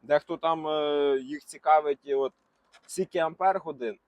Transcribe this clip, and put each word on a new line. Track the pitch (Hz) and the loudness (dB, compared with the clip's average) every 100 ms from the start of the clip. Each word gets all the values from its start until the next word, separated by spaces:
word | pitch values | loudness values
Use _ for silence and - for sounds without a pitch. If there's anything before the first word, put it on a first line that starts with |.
Дехто | 120 147 - 165 | 2 0 0 -4
там, | 165 160 156 | -2 0 -2
е, | 156 147 147 143 135 | -2 0 2 2 0
їх | 131 147 - | -2 -12 -12
цікавить, | 147 151 156 151 139 | -6 4 4 4 -4
і | 143 135 | -2 -2
от | 135 _ _ _ _ - _ | -2 _ _ _ _ -20 _
скільки | - 185 180 | -8 -4 -2
ампер | 160 165 185 190 | -2 0 0 0
годин. | 165 135 120 101 | -4 -8 -8 -8